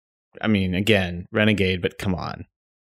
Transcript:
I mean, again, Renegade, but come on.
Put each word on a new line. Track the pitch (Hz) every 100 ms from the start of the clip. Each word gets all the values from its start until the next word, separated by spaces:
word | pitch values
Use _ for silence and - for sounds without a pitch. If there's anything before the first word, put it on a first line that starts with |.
| _ _ _ -
I | 110
mean, | 104 92
again, | 90 104 101 90 87 -
Renegade, | 107 107 101 95 92
but | 92 -
come | 98 82
on. | 76 - - _ _ _ _